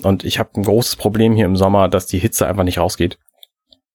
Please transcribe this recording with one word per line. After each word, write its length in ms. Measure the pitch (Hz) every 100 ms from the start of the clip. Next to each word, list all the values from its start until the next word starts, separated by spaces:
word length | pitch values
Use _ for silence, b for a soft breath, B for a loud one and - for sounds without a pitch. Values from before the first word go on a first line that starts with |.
Und 220 | 95 95
ich 160 | - -
hab 180 | - -
ein 60 |
großes 320 | 101 107 123 -
Problem 400 | 101 110 113 110
hier 100 | 92
im 120 | 92
Sommer, 320 | 98 101 92
dass 180 | 92 -
die 100 | 92
Hitze 300 | 110 - -
einfach 160 | 98
nicht 160 | 90 87
rausgeht. 400 | 85 - 90 - _ _ _ _ _ _ _